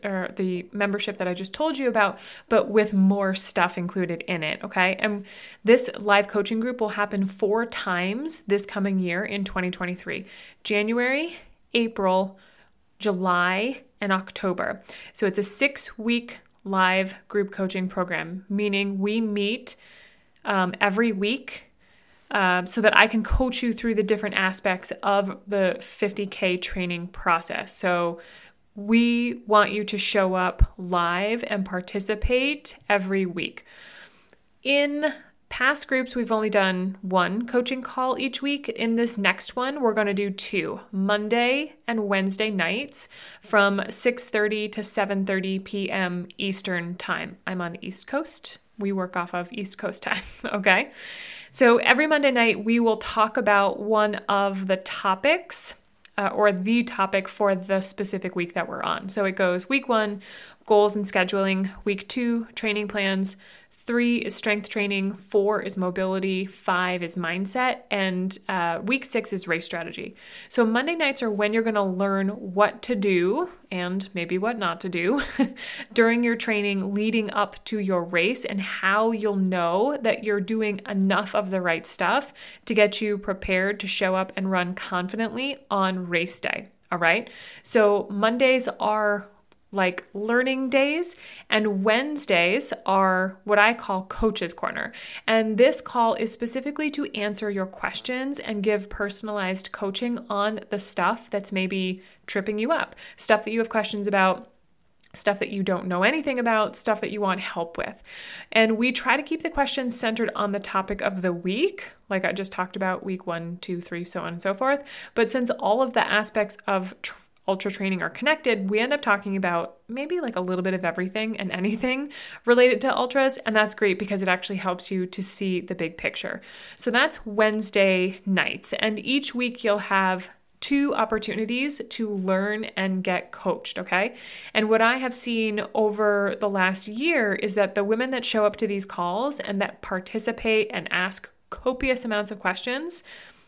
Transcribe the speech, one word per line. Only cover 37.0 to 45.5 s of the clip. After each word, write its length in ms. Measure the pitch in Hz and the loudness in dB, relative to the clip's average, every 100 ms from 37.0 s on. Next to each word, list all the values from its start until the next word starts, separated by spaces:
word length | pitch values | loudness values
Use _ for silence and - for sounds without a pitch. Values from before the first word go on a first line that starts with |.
one 460 | 185 185 175 202 240 | 0 2 2 0 0
coaching 340 | 247 247 262 | 0 0 -4
call 380 | 247 - 254 254 | -6 -2 -2 0
each 240 | 262 240 | -4 -4
week. 260 | 277 285 285 | -4 -4 -6
In 280 | - 226 226 | -2 0 2
this 200 | 233 220 | 2 2
next 400 | 190 185 - - | 0 0 -6 -4
one, 240 | 254 294 | -4 0
we're 140 | 240 | 0
gonna 180 | 214 208 | 2 0
do 160 | 196 202 | 0 -2
two, 520 | 196 - 190 160 - - | -4 -2 -2 -2 -6 -6
Monday 840 | 190 196 208 214 233 240 269 302 - - | -2 2 2 2 2 2 0 -4 -8 -4
and 200 | 226 208 | -2 0
Wednesday 440 | 196 190 190 214 | 0 0 0 -2
nights 580 | 196 170 208 285 - - - - - | 0 0 -2 -4 -4 -4 -10 -20 -20
from 420 | - 214 202 196 - | 2 4 4 2 0
six 400 | - 247 240 - | 2 2 0 -2
thirty 400 | 214 208 214 214 | 0 2 0 -2
to 140 | 214 | -4
seven 420 | 208 - 196 196 | -2 0 0 0
thirty 340 | 190 190 190 | 0 0 -2